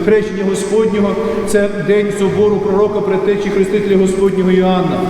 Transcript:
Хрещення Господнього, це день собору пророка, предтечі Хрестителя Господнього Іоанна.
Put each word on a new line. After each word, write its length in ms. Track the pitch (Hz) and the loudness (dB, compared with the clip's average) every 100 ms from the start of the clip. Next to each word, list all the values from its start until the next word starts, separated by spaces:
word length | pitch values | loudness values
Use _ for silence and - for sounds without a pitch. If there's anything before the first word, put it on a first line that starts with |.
Хрещення 400 | 175 214 202 190 190 | 2 0 0 -4 -2
Господнього, 600 | 196 - 214 208 208 208 - 220 220 196 | -2 -2 0 0 0 0 -2 -2 -4 0
це 200 | 208 202 202 160 | 0 0 -2 0
день 260 | 208 202 - | 0 0 -2
собору 380 | 196 - 208 190 | -2 2 2 2
пророка, 440 | 202 196 214 208 | 0 0 0 0
предтечі 500 | 196 190 202 202 196 | -2 -2 0 -2 -2
Хрестителя 460 | 202 185 208 202 190 | -2 0 0 2 2
Господнього 540 | 190 190 196 185 185 | 2 2 0 2 2
Іоанна. 500 | 185 185 185 165 185 | 2 2 2 0 -2